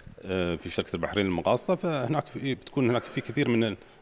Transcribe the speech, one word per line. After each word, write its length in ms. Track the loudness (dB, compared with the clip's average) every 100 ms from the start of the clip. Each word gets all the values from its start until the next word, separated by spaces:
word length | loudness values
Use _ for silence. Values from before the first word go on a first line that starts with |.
| -20 -14
آه، 320 | -4 0 0 0
في 140 | -4
شركة 260 | -4 -2 -2
البحرين 300 | 0 2 2
المقاصة، 480 | 2 2 2 2
فهناك 520 | 0 0 -2 0 -2 -2
في، 280 | -4 -4
بتكون 360 | -4 -4 0 2
هناك 120 | 2
في 180 | 0 -6
كثير 280 | -4 0 2
من 280 | 2 2 -2 -10 -14